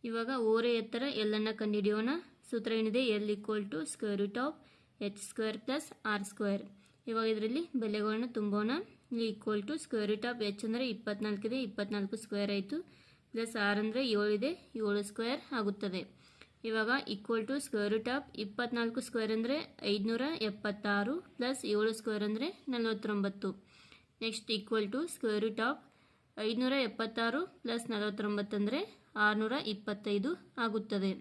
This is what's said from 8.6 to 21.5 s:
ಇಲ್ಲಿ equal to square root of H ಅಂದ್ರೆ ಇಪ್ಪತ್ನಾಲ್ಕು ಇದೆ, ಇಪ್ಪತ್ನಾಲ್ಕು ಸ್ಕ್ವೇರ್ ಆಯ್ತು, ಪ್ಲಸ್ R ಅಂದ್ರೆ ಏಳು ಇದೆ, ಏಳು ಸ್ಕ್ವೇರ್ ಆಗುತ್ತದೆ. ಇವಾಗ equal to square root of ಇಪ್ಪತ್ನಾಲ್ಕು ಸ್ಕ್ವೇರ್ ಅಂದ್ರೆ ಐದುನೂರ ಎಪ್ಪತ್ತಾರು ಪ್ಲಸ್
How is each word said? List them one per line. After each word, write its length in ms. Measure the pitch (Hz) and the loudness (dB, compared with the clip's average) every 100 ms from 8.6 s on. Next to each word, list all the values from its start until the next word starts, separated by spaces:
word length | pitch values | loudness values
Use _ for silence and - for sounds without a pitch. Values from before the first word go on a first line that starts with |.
| 214 285 427 - _ | 2 0 -2 -14 _
ಇಲ್ಲಿ 180 | 233 226 | -2 0
equal 320 | 208 - 214 | -2 0 0
to 120 | 202 302 | 0 -6
square 320 | - 233 208 | -2 -2 2
root 180 | 214 240 | 0 0
of 320 | 240 208 202 | -2 -2 -2
H 80 | 220 | -2
ಅಂದ್ರೆ 240 | 233 262 | 0 0
ಇಪ್ಪತ್ನಾಲ್ಕು 580 | 220 214 202 214 202 214 | -2 -4 -2 -2 -2 -2
ಇದೆ, 140 | 254 | -2
ಇಪ್ಪತ್ನಾಲ್ಕು 540 | 233 202 202 208 196 - | -2 -4 -2 -2 -2 -4
ಸ್ಕ್ವೇರ್ 360 | - 202 202 | -4 -2 0
ಆಯ್ತು, 300 | 202 196 302 359 - - - _ | 0 -2 -4 -6 -16 -20 -20 _
ಪ್ಲಸ್ 220 | 226 226 | -4 -4
R 260 | 233 202 202 | 0 2 2
ಅಂದ್ರೆ 300 | 214 226 269 | 2 0 2
ಏಳು 200 | 208 208 | 2 4
ಇದೆ, 220 | 208 254 359 - 233 | 2 0 -2 -8 -2
ಏಳು 280 | 214 208 | 0 0
ಸ್ಕ್ವೇರ್ 380 | 202 - 226 269 - | 0 -4 -2 -2 -4
ಆಗುತ್ತದೆ. 500 | 254 202 202 202 180 - - - - - _ | -2 0 0 -2 -4 -6 -14 -20 -20 -20 _
ಇವಾಗ 260 | 226 220 220 262 - | -2 0 2 0 0
equal 320 | 202 - 226 | -8 0 0
to 140 | 220 277 | 2 -2
square 320 | - 220 208 | 0 0 2
root 180 | 220 220 | 2 2
of 320 | 262 277 - | -2 -4 -6
ಇಪ್ಪತ್ನಾಲ್ಕು 600 | 208 - 240 240 233 233 | -6 -2 -2 0 0 0
ಸ್ಕ್ವೇರ್ 300 | 240 240 220 | -2 -2 2
ಅಂದ್ರೆ 460 | 220 233 294 - - | 2 2 0 -2 -6
ಐದುನೂರ 380 | - 208 202 226 269 330 | 0 2 2 0 0 0
ಎಪ್ಪತ್ತಾರು 800 | 214 208 208 208 208 202 202 320 - - | -2 -2 -4 -2 0 2 2 -2 -6 -4
ಪ್ಲಸ್ 280 | 247 | -2